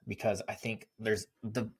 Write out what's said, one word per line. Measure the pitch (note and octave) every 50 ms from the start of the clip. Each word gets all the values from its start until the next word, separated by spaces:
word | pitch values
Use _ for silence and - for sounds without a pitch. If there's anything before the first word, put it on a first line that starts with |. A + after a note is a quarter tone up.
| - F#2
because | G2 - - A2 G2+ F#2+ - -
I | G#2+
think | - - A#2 A2 - - - _ -
there's, | G#2+ A2 G#2+ G2 - - _ _
the | - G#2+ A2 B2 G#2+ G#2+ - -